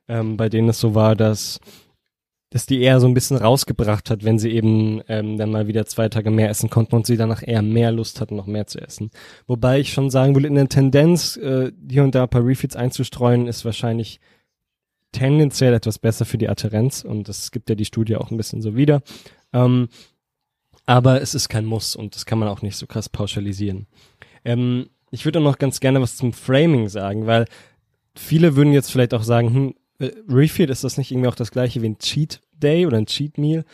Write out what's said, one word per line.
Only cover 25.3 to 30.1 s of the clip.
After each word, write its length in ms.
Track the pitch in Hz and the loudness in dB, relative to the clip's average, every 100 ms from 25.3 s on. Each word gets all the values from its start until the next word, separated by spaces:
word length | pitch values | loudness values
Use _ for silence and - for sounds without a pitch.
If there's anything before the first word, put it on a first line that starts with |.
| 165 | 0
auch 60 | |
noch 140 | 147 131 | 0 0
ganz 220 | 135 - | -2 0
gerne 200 | 131 135 | 0 2
was 160 | 123 - | 0 -2
zum 160 | 123 | -6
Framing 560 | - - 131 170 139 104 | -4 0 2 4 2 0
sagen, 380 | 98 98 104 110 | -4 -6 -4 0
weil 200 | 117 117 - _ _ _ _ _ - | 2 0 -6 _ _ _ _ _ -20
viele 400 | - 156 170 139 | -2 4 4 6
würden 160 | 147 | 4
jetzt 180 | 143 - | 4 2
vielleicht 240 | 131 120 | 0 0
auch 80 | 120 | 0
sagen, 320 | 110 117 117 | 0 2 2
hm, 200 | 123 135 - _ _ | 0 -2 -6 _ _
äh, 100 | 135 | -10